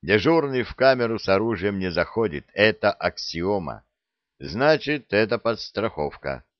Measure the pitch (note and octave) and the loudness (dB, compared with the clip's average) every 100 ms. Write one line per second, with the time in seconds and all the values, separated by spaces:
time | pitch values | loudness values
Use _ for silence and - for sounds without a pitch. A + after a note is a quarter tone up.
0 | - G#2 A#2 E3 C#3+ B2+ A2 - C3 B2+ | 4 2 4 2 2 -2 -4 2 4 4
1 | A#2 A2+ - G2 A2+ G#2 G2+ G2 F#2 E2+ | 0 -2 0 2 2 -2 -2 -2 -2 -2
2 | - - A2 D2 - - G#2+ G2+ G#2+ - | -2 -2 -2 -4 -10 2 2 2 -2 0
3 | F2+ - - E2 F2+ G2+ D2+ A1 _ _ | -4 -4 -12 -6 -4 -4 -6 -12 _ _
4 | _ _ _ _ - G2+ C#3+ D#3 - D3+ | _ _ _ _ -10 0 2 2 0 -6
5 | _ G2+ A2 A#2 A#2 A2 - - G#2+ - | _ 0 2 0 -2 -4 -6 -6 -4 -4
6 | D2 - C#2 C2 _ | -6 -6 -8 -10 _